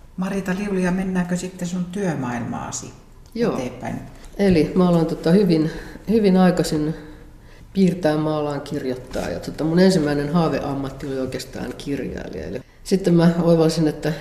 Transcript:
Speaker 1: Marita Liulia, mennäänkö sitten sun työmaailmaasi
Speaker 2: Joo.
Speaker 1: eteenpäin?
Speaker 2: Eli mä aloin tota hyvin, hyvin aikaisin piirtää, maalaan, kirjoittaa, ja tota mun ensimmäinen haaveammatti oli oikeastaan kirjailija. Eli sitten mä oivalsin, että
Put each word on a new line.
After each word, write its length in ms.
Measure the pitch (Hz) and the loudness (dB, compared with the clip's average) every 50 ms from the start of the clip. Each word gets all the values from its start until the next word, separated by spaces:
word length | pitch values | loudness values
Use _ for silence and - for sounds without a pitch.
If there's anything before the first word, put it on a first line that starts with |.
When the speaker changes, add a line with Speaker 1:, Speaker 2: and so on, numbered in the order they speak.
| - - - | -20 -14 -10
Speaker 1:
Marita 380 | - 185 190 196 196 185 190 185 190 | -6 -6 -4 -4 -4 -4 -4 -4 -4
Liulia, 320 | 208 202 196 185 180 180 | -4 -4 -2 -2 0 0
mennäänkö 460 | 180 190 190 190 185 185 180 175 180 | 0 -2 -2 -2 -2 -2 -2 -2 -2
sitten 320 | 175 185 180 - - 175 175 | -4 -6 -6 -8 -8 -8 -6
sun 160 | 180 180 175 | -4 -4 -4
työmaailmaasi 1040 | 175 - 202 202 180 151 135 131 123 120 117 117 113 - - 67 - - - - - - - - - - - - - - | -4 -4 -4 -2 -2 -2 -2 -4 -6 -6 -6 -6 -6 -8 -8 -8 -10 -10 -10 -12 -14 -16 -18 -20 -20 -20 -20 -20 -10 -6
Speaker 2:
Joo. 220 | 226 233 196 131 | -2 -2 -2 -2
Speaker 1:
eteenpäin? 400 | - - - - - - 113 - - - - - - - - - - | -2 -6 -8 -10 -10 -10 -8 -8 -8 -10 -14 -18 -18 -20 -10 -4 0
Speaker 2:
Eli 340 | 202 196 180 165 151 175 - | 2 4 4 4 4 2 2
mä 140 | 185 180 180 | 2 4 4
aloin 180 | 175 170 165 | 4 4 2
tota 240 | 160 - - - 160 | 2 -2 -2 2 4
hyvin, 400 | 170 202 208 180 170 156 156 160 - - - - - - - - | 4 6 6 6 4 4 2 0 -2 -6 -12 -14 -16 -10 -4 0
hyvin 260 | 208 233 208 196 185 | 2 4 4 6 6
aikaisin 580 | 185 185 180 175 175 156 - 160 151 151 151 160 - - - - - - - - - - - - - - - - | 6 6 6 6 4 2 0 0 -2 -2 -2 -4 -6 -10 -18 -20 -20 -20 -20 -20 -20 -20 -20 -20 -20 -18 -6 0
piirtää, 440 | 190 196 180 165 - - 151 151 | 2 4 4 2 2 0 0 2
maalaan, 440 | 156 156 156 156 151 147 147 143 139 | 2 0 0 -2 -2 -2 -4 -4 -6
kirjoittaa, 680 | 139 - 165 139 131 131 123 - - - - 104 90 82 | -8 -8 -8 -6 -4 -4 -6 -6 -8 -10 -8 -6 -6 -4
ja 120 | - 87 | -6 -6
tota 240 | - - - - 143 | -8 -8 -6 -4 -2
mun 140 | 160 165 175 | 0 4 6
ensimmäinen 540 | 185 190 180 160 151 147 147 143 143 147 151 | 6 6 6 4 2 2 0 0 -2 0 2
haaveammatti 760 | 175 165 151 139 127 - 139 139 139 139 131 - - - | 2 2 2 0 -2 -4 -4 -6 -4 -6 -8 -8 -10 -8
oli 120 | 143 135 131 | -6 -6 -4
oikeastaan 560 | 131 127 - 127 - - - - 123 123 127 - | -6 -6 -6 -8 -10 -10 -12 -10 -10 -10 -10 -10
kirjailija. 640 | - 143 139 131 123 90 87 - - - - 82 76 | -8 -6 -6 -6 -6 -6 -8 -10 -10 -10 -10 -10 -10
Eli 160 | 80 95 123 - _ _ - - | -8 -10 -10 -12 _ _ -14 -4
sitten 300 | - 196 190 190 180 170 | -2 0 0 2 4 4
mä 160 | 170 165 170 170 175 170 | 6 6 6 4 4 4
oivalsin, 460 | 170 170 165 160 156 165 170 160 151 | 4 6 6 4 4 2 2 0 0
että 240 | 147 - - 156 156 - | 0 -2 -2 -4 -4 -4